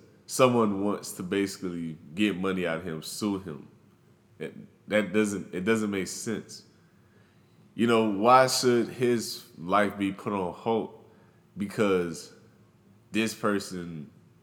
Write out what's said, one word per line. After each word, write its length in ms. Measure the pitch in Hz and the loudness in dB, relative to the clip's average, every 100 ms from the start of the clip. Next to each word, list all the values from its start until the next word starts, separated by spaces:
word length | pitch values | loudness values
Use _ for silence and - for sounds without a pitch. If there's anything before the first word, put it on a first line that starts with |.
| - - - | -20 -20 -6
someone 580 | - 131 120 107 98 | 4 6 6 2 2
wants 300 | 104 95 - | -2 -4 -8
to 100 | - | -10
basically 720 | 90 101 98 - 92 85 82 80 71 | -2 0 0 -2 -8 -6 -8 -10 -10
get 240 | 82 104 90 | 0 0 2
money 300 | 95 92 85 | -2 0 -2
out 100 | 80 | -4
of 60 | |
him, 180 | 87 78 | -6 -10
sue 380 | - - 107 98 | -10 -6 -4 -4
him. 280 | 90 71 - - _ _ _ _ _ - | -6 -14 -16 -20 _ _ _ _ _ -14
It, 160 | 80 - - _ - | -12 -12 -20 _ -2
that 240 | 104 95 | 0 2
doesn't, 400 | 104 104 98 - | 2 0 -2 -6
it 120 | 90 92 | -4 0
doesn't 240 | 113 107 | 0 0
make 180 | 98 87 | -2 -4
sense. 560 | - 120 95 - - - _ _ _ _ _ _ _ _ _ _ - | -8 -6 -8 -8 -18 -20 _ _ _ _ _ _ _ _ _ _ 0
You 120 | 117 | 4
know, 220 | 113 110 | 4 2
why 380 | 98 117 131 127 | 2 8 8 8
should 420 | - 127 120 110 | 4 4 4 2
his 540 | - 123 120 104 - - - | 0 0 0 -2 -10 -14 -12
life 400 | 85 101 101 101 | 0 2 2 0
be 140 | 98 | -4
put 220 | 92 110 | -4 -6
on 200 | 101 90 | -4 -4
hold 380 | - 113 113 - - - _ _ _ _ - | -4 -2 -2 -2 -10 -20 _ _ _ _ -8
because 760 | 101 117 101 92 85 80 - - - _ _ _ _ _ _ | -6 0 2 2 0 -6 -14 -20 -20 _ _ _ _ _ _
this 220 | 107 113 | -2 -2
person 760 | - 110 101 - 92 87 80 71 - _ _ | -2 0 0 -2 -10 -10 -12 -16 -20 _ _